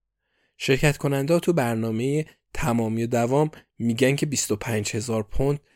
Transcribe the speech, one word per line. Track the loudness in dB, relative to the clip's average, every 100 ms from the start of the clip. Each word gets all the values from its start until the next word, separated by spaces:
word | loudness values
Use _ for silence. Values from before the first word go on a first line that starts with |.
| _ _ _ _ _ -6
شرکت | 0 2 2 2
کننده | -2 -2 0
ها | 0
تو | 2
برنامهٔ | 0 0 -2 -2 -2 -2 -2 -6 _ _
تمامی | -4 0 0 0 -2
و | 0
دوام | 0 2 2 0 -4 _ -4
می‌گن | -2 2 2 2
که | -2
بیست | -2 -2
و | -4
پنج | -2 -4 -2 -4
هزار | -2 -4
پوند | -2 0 0 -2 _